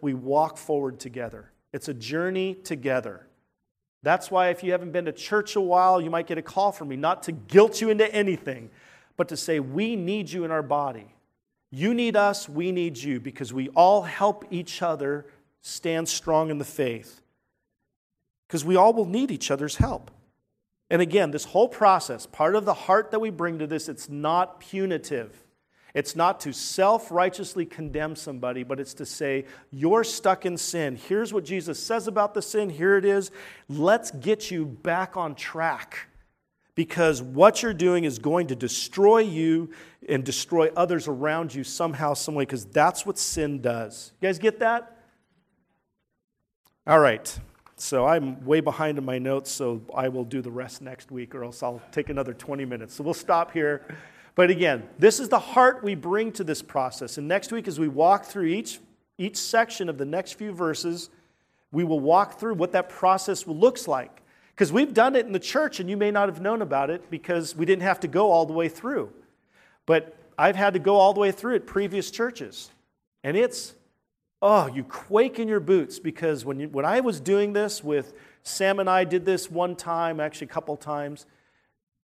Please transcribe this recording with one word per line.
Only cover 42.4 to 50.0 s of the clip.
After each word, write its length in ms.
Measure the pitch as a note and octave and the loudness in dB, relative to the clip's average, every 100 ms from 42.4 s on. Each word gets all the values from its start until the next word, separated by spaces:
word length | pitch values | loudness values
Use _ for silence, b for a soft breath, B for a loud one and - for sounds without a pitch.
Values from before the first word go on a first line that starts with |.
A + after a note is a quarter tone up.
'cause 220 | C3+ C3 G2+ | -4 -4 -2
that's 400 | D3 D#3+ F3 G3+ | 2 2 2 -6
what 100 | G3 | -4
sin 460 | - - D3+ C#3+ | -4 -4 -4 -2
does. 500 | A#2+ A#2 A2 - - _ | -2 -4 -8 -12 -20 _
You 80 | F#3+ | -2
guys 100 | F3 | 2
get 200 | G#3+ G#3+ | 0 2
that? 380 | A3+ A#3 A#3+ - _ _ _ _ _ _ _ _ _ _ _ _ _ _ _ _ _ _ - | 0 0 -4 -20 _ _ _ _ _ _ _ _ _ _ _ _ _ _ _ _ _ _ 4
All 140 | D#3 | 8
right. 400 | C#3+ A2 - - - _ _ _ | 8 4 -4 -12 -14 _ _ _
So 300 | - C3+ C3 | -4 0 4
I'm 380 | E3 C3+ C3 | 2 0 -6
way 160 | B2+ D#3 | 0 2
behind 380 | D#3 C#3+ D#3 C#3+ | 2 -2 -2 -2
in 60 | |
my 140 | C3 B2+ | -4 -4
notes, 320 | B2+ C#3 C3+ | -2 -4 -4
so 320 | - B2+ A#2 A2 | -6 -4 -4 -6
I 140 | - | -4